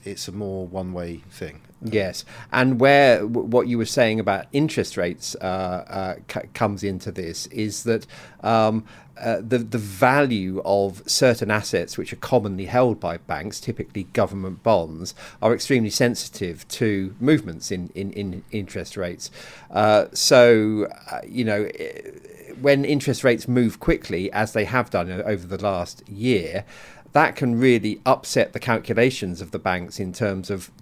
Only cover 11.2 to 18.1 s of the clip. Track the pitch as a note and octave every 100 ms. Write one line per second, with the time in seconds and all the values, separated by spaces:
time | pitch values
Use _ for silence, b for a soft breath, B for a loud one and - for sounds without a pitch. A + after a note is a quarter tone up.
11.2 | C3 A#2 G#2+ G#2+ - F#2 E2+ - - -
12.2 | - B2+ G#2 F#2+ F#2 A#2+ B2+ G#2 F2 E2+
13.2 | - D2 G2 - - - - G#2 F#2 -
14.2 | G2 G2 F#2+ F2+ A#2 G2+ D#2+ D#2+ F#2+ -
15.2 | B B A2 A#2+ - C3 G#2+ - A#2+ G#2+
16.2 | - - F2+ E2 - - A2+ G2 F#2+ G2+
17.2 | B2+ D#3 F#2+ D#2+ - F#2 F2+ F2+ G2